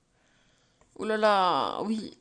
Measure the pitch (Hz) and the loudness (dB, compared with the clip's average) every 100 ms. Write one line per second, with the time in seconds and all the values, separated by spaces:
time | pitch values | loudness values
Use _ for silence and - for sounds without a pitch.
0 | _ _ _ _ _ _ _ _ _ - | _ _ _ _ _ _ _ _ _ -10
1 | 214 214 214 202 180 147 104 - 202 220 | -4 0 2 4 4 2 0 -4 -6 -6
2 | - - | -8 -14